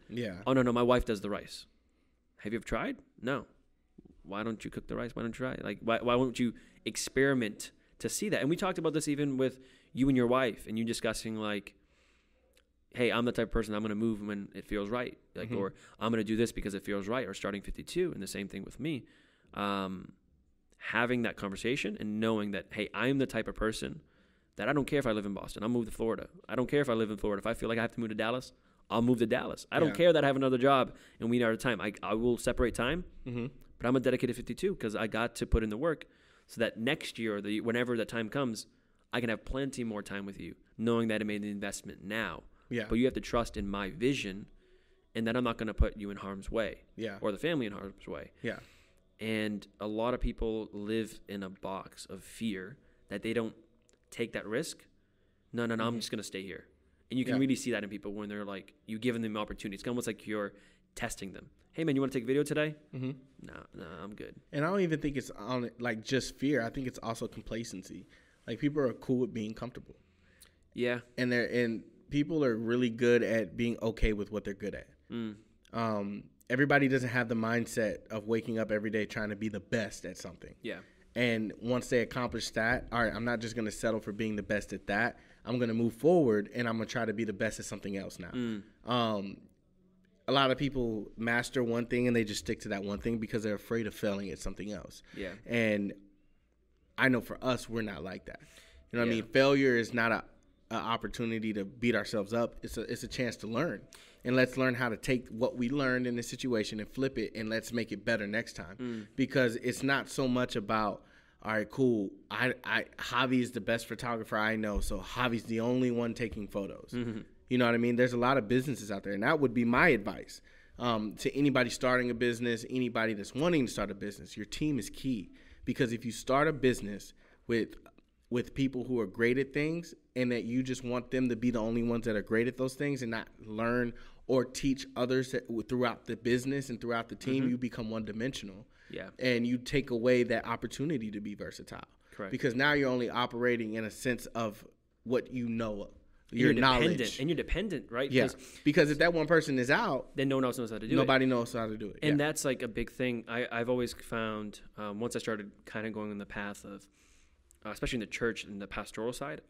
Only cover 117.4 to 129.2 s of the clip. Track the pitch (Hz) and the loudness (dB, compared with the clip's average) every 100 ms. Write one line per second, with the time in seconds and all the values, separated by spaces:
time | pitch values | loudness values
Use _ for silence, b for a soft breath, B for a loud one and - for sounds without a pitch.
117.4 | - 123 120 117 120 120 123 120 123 135 | 2 4 6 6 6 6 4 4 4 4
118.4 | 104 123 131 113 104 98 98 98 117 160 | 4 2 2 -4 -4 -6 -4 0 2 4
119.4 | 135 117 117 123 170 120 104 71 - - | 4 4 4 8 8 6 2 -8 -10 -16
120.4 | b b b b 120 113 107 95 131 135 | b b b b 0 0 0 -2 -2 2
121.4 | 143 131 123 - 127 127 123 117 123 113 | 4 4 2 2 2 4 2 2 0 0
122.4 | 120 113 120 127 123 113 113 104 98 127 | 0 -2 -2 -2 0 2 0 0 -4 0
123.4 | 170 165 117 - 101 101 104 101 78 - | 4 4 2 0 -4 -4 -8 -10 -12 -12
124.4 | 104 - 151 139 98 - 131 117 87 B | -8 -2 0 0 -2 -6 -4 -4 -6 B
125.4 | B B - 123 127 113 117 107 - 135 | B B -4 0 0 -2 -6 -6 0 2
126.4 | 151 147 127 117 101 98 - - b b | 2 2 2 2 -2 -8 -12 -20 b b
127.4 | - 117 104 - - - _ _ - 120 | -2 0 0 -6 -20 -20 _ _ -4 -4
128.4 | 117 - 135 127 123 123 104 110 | -2 0 0 0 -2 0 0 2